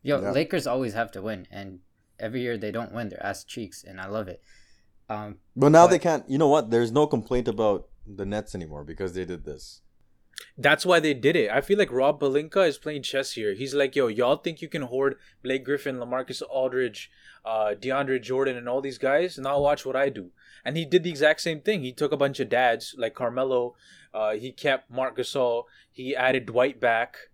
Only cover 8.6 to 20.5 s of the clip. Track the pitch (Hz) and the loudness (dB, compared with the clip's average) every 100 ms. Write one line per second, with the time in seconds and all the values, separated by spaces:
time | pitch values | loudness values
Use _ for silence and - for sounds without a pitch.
8.6 | 80 73 76 80 95 90 90 85 76 71 | -10 -12 -14 -8 -6 -6 -8 -8 -10 -14
9.6 | - - _ _ _ _ _ - - - | -16 -20 _ _ _ _ _ -18 -18 0
10.6 | 143 151 180 170 156 131 139 170 107 120 | 2 4 4 4 4 2 2 2 2 0
11.6 | 143 208 190 123 139 151 143 139 156 196 | 2 0 2 2 2 2 0 0 0 2
12.6 | 175 139 151 147 123 135 135 120 107 98 | 2 0 -8 -8 -4 -4 -4 -4 -4 -4
13.6 | 131 143 139 139 120 110 123 156 175 160 | -4 0 0 2 0 2 2 2 -2 -8
14.6 | 160 160 127 127 135 - - _ 131 135 | -10 -8 -4 0 0 -2 -16 _ -4 -4
15.6 | 127 143 147 127 120 127 127 127 - 131 | -2 -4 -4 -6 -6 -6 -6 -10 -6 -2
16.6 | 131 127 123 107 - _ - - 113 110 | 0 0 -2 -4 -18 _ -20 -14 -4 0
17.6 | 107 101 127 131 135 131 110 131 135 123 | 0 -2 -2 -2 0 -4 -2 0 0 -2
18.6 | 120 131 135 127 135 143 180 156 135 143 | -4 -4 -4 -2 2 2 0 -4 -2 2
19.6 | 143 147 131 131 139 120 87 _ - | 2 2 -2 0 0 -2 -14 _ -20